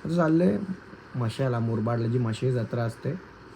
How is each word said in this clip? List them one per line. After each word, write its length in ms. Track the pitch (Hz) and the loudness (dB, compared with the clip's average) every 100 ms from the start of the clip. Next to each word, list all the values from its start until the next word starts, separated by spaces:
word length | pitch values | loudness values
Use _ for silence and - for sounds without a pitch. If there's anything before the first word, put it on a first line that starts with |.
आता 120 | - 170 | 0 2
चाललंय 420 | 160 165 185 208 - 185 - - - | 4 6 4 2 -4 -8 -12 -20 -8
मशाला, 440 | 127 113 - 135 120 | -2 -2 0 0 0
मुरबाडला 480 | 113 110 110 117 110 | 0 0 0 0 0
जी 120 | 123 | 2
मशाई 340 | 113 110 127 | 0 0 0
जत्रा 300 | 123 110 120 | 0 0 -2
असते. 300 | 117 - 135 185 - - - | -2 -2 -6 -6 -10 -20 -20